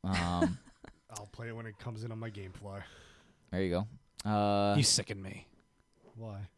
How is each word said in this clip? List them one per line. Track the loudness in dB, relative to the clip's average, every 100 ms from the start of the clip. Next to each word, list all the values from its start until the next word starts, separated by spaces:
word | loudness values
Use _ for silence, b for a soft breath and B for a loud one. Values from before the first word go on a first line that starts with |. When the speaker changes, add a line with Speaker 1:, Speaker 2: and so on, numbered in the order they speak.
Speaker 1:
Um, | 0 2 2 2 2 0 -10 _ -20
Speaker 2:
<laughs> | -20 _
I'll | -14 -14
play | -12 -10
it | -8
when | -10
it | -8
comes | -8 -6
in | -6
on | -6
my | -8
GameFly. | -8 -12 -12 -10 -10 -12 B B B B B _
Speaker 1:
there | 0
you | 2 2 0 -8 _ _
go. | 0
Uh, | 4 4 6 6 6
Speaker 3:
You |
sicken | 6 4 2 -6
me. | -8 -12 -18 _ _ _ _ _ -20 -12
Speaker 2:
Why? | -10 -8 -10